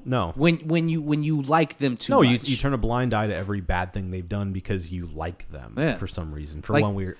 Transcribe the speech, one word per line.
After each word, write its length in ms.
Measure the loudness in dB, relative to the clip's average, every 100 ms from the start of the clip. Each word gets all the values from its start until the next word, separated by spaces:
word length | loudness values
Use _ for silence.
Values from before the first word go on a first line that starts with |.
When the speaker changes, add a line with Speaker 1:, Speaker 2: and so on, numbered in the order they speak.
| -2
Speaker 1:
No. 260 | 0 0 2
Speaker 2:
When, 220 | 2 2
when 300 | 2 0 2
you, 120 | 0
when 200 | 0 0
you 180 | 2 0
like 360 | 4 4 4 0
them 180 | -2 0
too 160 | 2
Speaker 1:
No, 100 | 6
Speaker 2:
much. 220 | 6 4 0
Speaker 1:
you, 60 |
you 40 | 0
turn 160 | 0
a 40 | 0
blind 340 | 0 0 2
eye 140 | 0 0
to 80 |
every 260 | -2 -2 -4
bad 320 | 0 0 -2
thing 180 | -4 -4
they've 180 | -6 -4
done 240 | -4 -2
because 400 | -4 -4 -4 -4
you 140 | -8 -8
like 440 | -6 -6 -8 -12
them 240 | -14 -10 -2
Speaker 2:
Yeah. 200 | 0 0
Speaker 1:
for 100 | -4
some 260 | -6 -8
reason, 300 | -8 -10 -10
for 120 | 0
Speaker 2:
Like, 80 | 2
Speaker 1:
one 120 | 4
weird, 220 | 0 -4